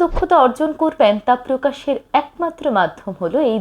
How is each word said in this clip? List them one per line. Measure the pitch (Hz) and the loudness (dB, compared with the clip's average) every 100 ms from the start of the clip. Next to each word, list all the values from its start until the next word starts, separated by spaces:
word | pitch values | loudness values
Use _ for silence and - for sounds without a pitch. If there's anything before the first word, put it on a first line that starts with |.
দক্ষতা | 339 - 370 349 254 | 0 0 2 4 4
অর্জন | 226 311 | 2 -4
করবেন, | 302 320 311 220 208 | -2 -2 2 2 2
তা | - 247 254 | 0 -2 -2
প্রকাশের | 262 285 269 - 269 _ | -2 -2 -4 -6 -6 _
একমাত্র | 285 285 - 339 330 302 | -2 -2 -6 -8 -4 -2
মাধ্যম | 208 165 - - 165 | 0 0 -4 -14 -6
হলো | 170 240 277 | -4 0 0
এই | 220 | -2